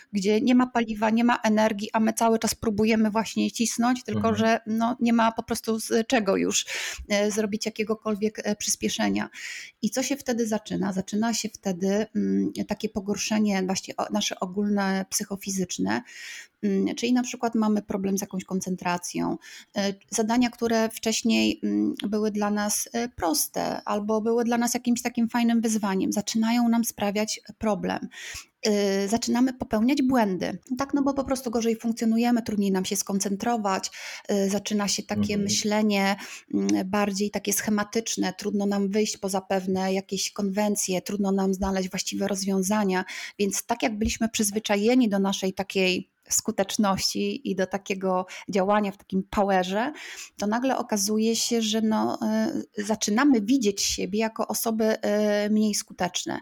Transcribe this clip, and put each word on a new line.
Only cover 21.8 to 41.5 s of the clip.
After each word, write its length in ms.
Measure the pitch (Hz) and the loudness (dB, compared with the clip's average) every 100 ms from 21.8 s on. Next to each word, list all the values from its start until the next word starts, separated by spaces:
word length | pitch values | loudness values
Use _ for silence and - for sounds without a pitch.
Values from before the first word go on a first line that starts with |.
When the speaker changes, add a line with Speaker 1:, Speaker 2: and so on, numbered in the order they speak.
| - - 202 | 0 -2 -4
Speaker 1:
były 240 | 214 214 | 0 0
dla 200 | 208 208 | 0 0
nas, 380 | 208 208 - - | 0 0 -2 -4
e, 160 | 233 240 | -4 -4
proste 720 | - 330 311 - - 170 - - | -2 0 0 0 -2 -2 -4 -2
albo 360 | 208 208 220 | -4 0 0
były 220 | 226 233 | 2 0
dla 140 | 233 240 | 2 2
nas 160 | 233 | 0
jakimś 280 | 247 240 233 | 0 0 0
takim 280 | 240 240 226 | 0 0 0
fajnym 320 | 240 233 233 | 2 2 2
wyzwaniem, 500 | 226 214 202 190 196 | 2 0 0 0 0
zaczynają 580 | 202 - 226 220 240 233 | -2 -2 0 2 2 4
nam 160 | 233 226 | 2 0
sprawiać 560 | - 202 208 220 - - - | -2 -2 -2 -2 -6 -10 -4
problem. 500 | 220 190 180 185 - - - - - _ 214 | -2 -2 -2 -4 -6 -12 -14 -14 -16 _ 0
E, 420 | 208 202 196 196 | 2 2 2 0
zaczynamy 460 | 226 - 233 262 | -2 0 2 2
popełniać 480 | 254 - 214 240 311 | 0 -4 0 2 2
błędy, 560 | 254 262 208 180 175 185 - 254 | 4 4 2 0 -4 -6 -8 -4
tak? 160 | 277 | 0
No 80 | 285 | 0
bo 120 | 277 | 0
po 100 | 277 | 0
prostu 280 | 262 254 240 | -2 -4 -2
gorzej 240 | 233 226 226 | 0 0 0
funkcjonujemy, 640 | 233 226 226 226 240 240 | -2 -2 0 2 2 2
trudniej 300 | 233 208 196 | 0 0 2
nam 140 | 190 190 | 0 0
się 100 | 196 | -4
skoncentrować, 960 | - 196 196 196 220 240 202 190 - - - - - | -2 -2 -2 -2 -2 0 0 -2 -4 -12 -14 -12 -2
e, 220 | 208 196 | 0 2
zaczyna 380 | 196 - 208 202 | 0 -2 -2 0
się 160 | - | -2
takie 300 | - 208 208 | -4 -2 0
Speaker 2:
Mhm. 80 | 208 | 0
Speaker 1:
myślenie, 760 | 202 208 214 214 214 196 196 196 - - - | 0 0 0 2 2 2 2 0 -6 -16 -4
mm, 360 | 202 196 202 190 | -2 0 0 0
bardziej 420 | 208 202 196 208 | 0 0 0 -2
takie 220 | 202 202 | -2 -2
schematyczne, 800 | 208 - 208 208 226 226 - 190 | -2 0 0 0 -2 -4 -2 -2
trudno 320 | - 208 202 202 | -2 -4 0 0
nam 240 | 202 196 | 0 2
wyjść 280 | 214 214 - | 2 0 -2
poza 240 | 196 196 | -2 -2
pewne 520 | - 196 185 185 190 | 0 -2 0 0 0
jakieś 380 | 190 - 190 - | -2 -2 -4 -4
konwencje, 720 | - 202 190 208 202 - 180 | -2 -2 2 0 0 0 -2
trudno 300 | - 202 196 | -2 -2 0
nam 220 | 196 196 | 2 2